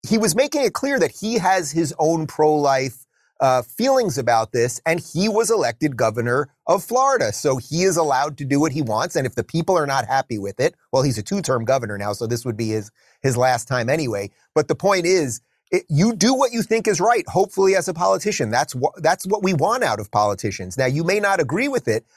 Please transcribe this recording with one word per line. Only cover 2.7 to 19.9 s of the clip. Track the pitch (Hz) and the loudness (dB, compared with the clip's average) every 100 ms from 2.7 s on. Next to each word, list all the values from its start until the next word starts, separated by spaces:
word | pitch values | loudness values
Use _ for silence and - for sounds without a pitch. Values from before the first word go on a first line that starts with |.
| 135 135 - _ _ _ - | 2 -2 -8 _ _ _ 0
uh, | 135 127 | 2 2
feelings | 117 - 254 262 214 127 | -2 -2 2 2 2 0
about | 120 113 113 | 2 2 2
this, | 123 120 - 165 | 0 -2 -2 -4
and | 170 | -4
he | - 160 214 | -4 -2 0
was | 214 226 | 0 2
elected | 220 123 117 151 123 | 0 0 -2 -2 0
governor | 113 113 120 127 147 _ - | 0 0 0 -2 -2 _ 0
of | 185 | 0
Florida. | - 247 269 254 117 | 0 0 2 2 0
So | - 147 131 | -2 -2 -2
he | - 160 | -2 0
is | 190 170 | 2 2
allowed | 156 131 147 139 | 2 0 -2 -4
to | 139 | 0
do | 143 | 2
what | 156 | 2
he | 139 | 0
wants. | 123 110 131 165 | -2 -2 -2 -2
And | 127 | -2
if | - | -4
the | |
people | 110 160 170 180 | -4 -2 2 2
are | 143 | 2
not | 135 107 | -2 0
happy | 135 - 110 | -2 -2 -6
with | 98 95 | -6 -2
it, | 151 - _ | -2 -2 _
well, | 131 | 0
he's | 139 107 | 0 -2
a | |
two-term | - 196 165 123 113 | -4 -4 -2 -2 0
governor | 135 117 101 | 0 -2 -6
now, | 104 | -6
so | 101 113 | -4 -4
this | 120 123 | -4 -4
would | 110 | -4
be | 110 | -4
his, | 110 101 _ _ _ | -4 -8 _ _ _
his | 135 123 | -2 2
last | 127 123 - | 2 0 -2
time | 127 117 | -4 -2
anyway. | 156 135 101 101 _ _ | -2 -2 -4 -8 _ _
But | 156 - | -2 -2
the | 151 | -2
point | 196 190 170 | 0 0 2
is, | 185 139 110 _ _ _ | 2 0 -6 _ _ _
it, | 180 - | -4 0
you | 147 214 214 | 2 2 2
do | 214 | 2
what | 269 262 | 2 0
you | 233 | 0
think | - 220 214 | -2 0 0
is | 170 | 2
right, | 208 240 - | 2 2 0
hopefully | 180 196 - 190 190 | -2 0 2 2 2
as | 170 | 0
a | |
politician. | 165 190 190 208 - 117 | 0 0 0 0 -2 0
That's | 117 151 127 | 0 -2 -2
wha-, | 127 - | -2 0
that's | 151 185 185 | 0 0 -2
what | 214 | 0
we | 190 | 0
want | 165 175 254 | 2 2 2
out | 185 | 0